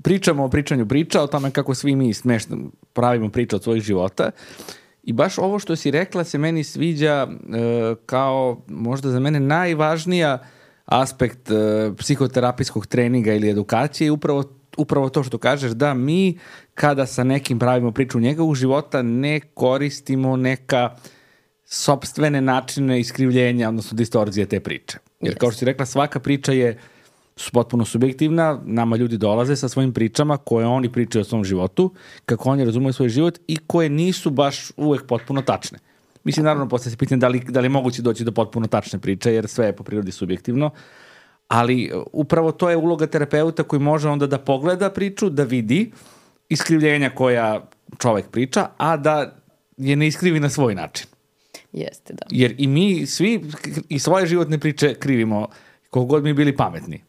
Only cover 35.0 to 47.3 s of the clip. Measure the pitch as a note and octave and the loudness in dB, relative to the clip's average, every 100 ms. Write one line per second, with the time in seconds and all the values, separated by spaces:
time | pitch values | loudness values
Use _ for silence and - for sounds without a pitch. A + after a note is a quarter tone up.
35 | - A#2 - C#3 - F#2+ - C2+ _ _ | -2 -4 -4 -4 -2 -2 -4 -16 _ _
36 | _ _ C#3+ D#3 D#3 D3 B2+ A#2+ B2 A2+ | _ _ -4 0 2 0 0 -4 -4 -4
37 | C3+ C3 B2 B2 B2+ B2+ B2+ C#3 B2+ B2 | 0 2 2 2 -2 0 2 2 0 -2
38 | A#2+ A2 A2+ G#2 G#2+ A#2 A2 G#2+ - G2 | -2 -2 -2 -2 -2 -4 -2 -2 -2 -6
39 | - F#2+ A#2+ A2 G#2+ - G#2+ F#2+ F#2 G#2 | -4 -2 0 0 -2 -2 -2 -2 -6 -6
40 | F#2 - F2+ F2+ - B2 D3+ - - - | -6 -6 -6 -4 -4 -2 -2 -6 -20 -20
41 | - - _ _ - A2+ A#2+ B2+ G2 F2 | -20 -20 _ _ 0 2 2 2 -2 -6
42 | - - D3 E3 D#3+ D3+ F3 E3+ D#3+ D#3+ | -6 -4 2 2 2 2 2 2 2 0
43 | D#3+ D#3+ D3 D3+ E3 D#3+ - C#3+ C#3+ D3+ | 0 -2 0 0 0 -2 -2 0 2 2
44 | D3+ D3 C#3+ C#3 - C3+ E3 F3 G3 F#3+ | 0 0 0 -2 0 0 0 0 -2 -2
45 | G3 G3 G3+ C#3+ B2 B2+ G#2+ F3 A#3+ - | -4 -2 -2 0 0 0 2 0 0 -6
46 | - - _ _ - D#3 - D#3+ D3+ D3 | -20 -20 _ _ -4 -2 2 4 4 2
47 | C3 C3 B2+ | 0 0 2